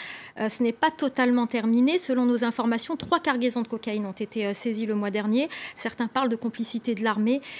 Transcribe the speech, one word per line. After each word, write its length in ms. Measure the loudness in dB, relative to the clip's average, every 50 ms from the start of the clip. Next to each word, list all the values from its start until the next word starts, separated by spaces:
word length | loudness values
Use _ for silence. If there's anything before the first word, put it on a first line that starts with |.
| -12 -12 -14 -14 -16 -12 -6 -4
Euh, 100 | -2 -2
ce 140 | 0 0
n'est 100 | 0 0
pas 200 | 0 2 0 0
totalement 560 | 2 2 -2 0 2 2 4 4 4 4 2 0
terminé. 500 | 0 0 2 4 4 6 6 4 4 2
Selon 280 | 2 2 2 4 4
nos 180 | 4 4 2 2
informations, 500 | 0 0 0 0 0 0 0 -2 -4 -6
trois 240 | -4 0 0 0 2
cargaisons 440 | 2 2 0 2 2 0 0 0
de 40 | -4
cocaïne 400 | -4 -6 -6 -4 -4 -4 -4 -4
ont 60 | -4
été, 340 | -6 -6 -8 -6 -4 -2 -2
euh, 80 | -2 -2
saisies 320 | -2 -2 -4 -2 -2 -2
le 80 | -2 0
mois 160 | 0 0 0
dernier. 380 | -2 0 0 2 2 2 2 0 -4 -10 -12 -10 -8
Certains 320 | -6 -6 -4 -2 -4 -4
parlent 220 | -2 0 0 0 0
de 80 | 0
complicité 580 | 0 -4 -6 -4 -4 -6 -4 -6 -4 -2 -2 -2
de 80 | 0
l'armée 380 | 0 0 2 2 2 2 2 0 -2 -8 -16